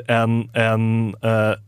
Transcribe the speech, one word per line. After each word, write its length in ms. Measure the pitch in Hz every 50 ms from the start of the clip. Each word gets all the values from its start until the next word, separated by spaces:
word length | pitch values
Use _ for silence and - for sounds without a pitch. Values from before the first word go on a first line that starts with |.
| 120
enn 420 | - 117 113 113 113 113 117 113 - -
en, 580 | 120 113 113 110 110 113 113 113 113 113 107 - -
eh, 340 | - 113 113 110 107 107 104 107 -